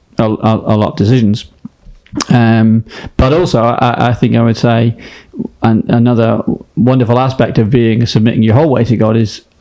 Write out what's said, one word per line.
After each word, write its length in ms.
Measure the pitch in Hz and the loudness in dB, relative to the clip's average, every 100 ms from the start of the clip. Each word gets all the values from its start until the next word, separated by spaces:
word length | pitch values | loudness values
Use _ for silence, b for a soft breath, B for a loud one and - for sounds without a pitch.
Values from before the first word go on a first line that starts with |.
| _ - | _ -4
a, 60 | 110 | -2
a, 260 | 107 110 110 | -2 -2 -2
a 180 | - 107 | 0 0
lot 120 | 104 | 0
of 40 | - | 0
decisions. 480 | 101 127 107 113 - _ - _ - - _ - - | 0 2 0 -2 -8 _ -20 _ -20 -20 _ -8 0
Um, 540 | 123 117 113 113 113 B B B - | 2 2 2 2 0 B B B -2
but 160 | 131 | 0
also, 320 | 160 180 117 | 0 0 0
I, 460 | 117 123 120 117 120 | 0 0 -2 0 -2
I 40 | |
think 220 | 117 120 117 | 0 0 2
I 80 | |
would 140 | 117 110 | 0 0
say 400 | 120 113 117 113 B B B - - _ | 0 0 0 -4 B B B -14 -14 _
an, 220 | 113 113 - | 0 0 0
another 540 | 117 120 117 113 110 - - - - | 0 2 2 0 -2 -4 -6 -6 -2
wonderful 420 | 120 131 113 120 | 0 2 2 0
aspect 400 | 127 - 110 - | 0 -2 -2 0
of 120 | 101 | 0
being, 360 | 127 113 110 117 | 2 2 0 0
submitting 380 | - 113 - | 0 0 2
your 120 | 110 110 | 2 2
whole 140 | 160 | 2
way 140 | 123 | 0
to 140 | 117 113 | 0 0
God 180 | 110 113 | 0 0
is, 300 | 107 - _ - | -2 -6 _ -4